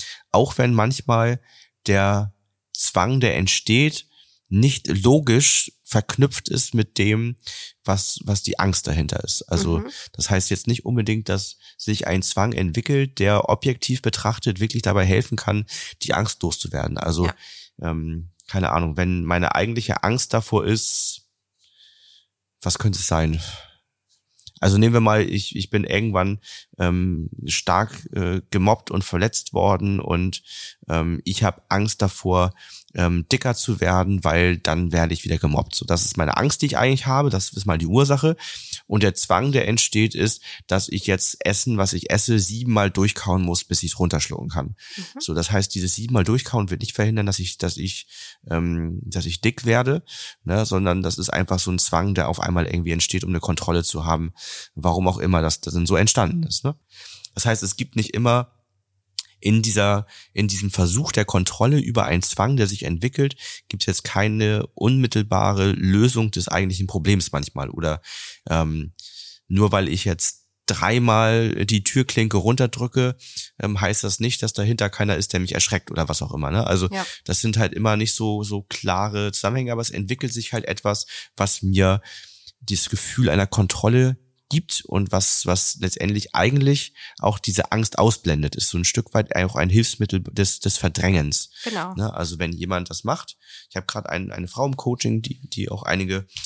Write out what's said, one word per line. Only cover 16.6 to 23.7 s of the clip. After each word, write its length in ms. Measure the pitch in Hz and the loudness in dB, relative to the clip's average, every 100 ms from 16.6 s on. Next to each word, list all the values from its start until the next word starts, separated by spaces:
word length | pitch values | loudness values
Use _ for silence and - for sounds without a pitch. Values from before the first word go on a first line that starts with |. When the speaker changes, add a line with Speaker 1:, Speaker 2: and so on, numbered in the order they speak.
| - 73 76 80 | -2 -4 -4 -4
Speaker 1:
Also, 280 | 82 82 87 | -2 0 0
Speaker 2:
Ja. 100 | - - - - - | -2 -14 -20 -20 -10
Speaker 1:
ähm, 480 | 82 80 80 82 85 _ - | -6 -6 -6 -8 -10 _ -8
keine 240 | 98 76 | -2 0
Ahnung, 240 | 82 82 76 | 0 -2 -2
wenn 280 | 90 90 82 | -2 0 0
meine 300 | 87 87 - | 0 0 0
eigentliche 480 | 104 117 - - | -2 -4 -4 -2
Angst 300 | 98 123 - | -2 -2 -2
davor 320 | 113 - 107 - | -2 0 0 0
ist, 640 | 110 - - - - _ _ _ _ _ _ _ _ _ _ _ _ _ - | 0 0 0 -2 -4 _ _ _ _ _ _ _ _ _ _ _ _ _ -6
was 160 | 95 - | -2 0
könnte 200 | 104 92 | 0 0
es 80 | - | 2
sein? 340 | 82 80 80 - - - | 2 0 -2 -6 -14 -20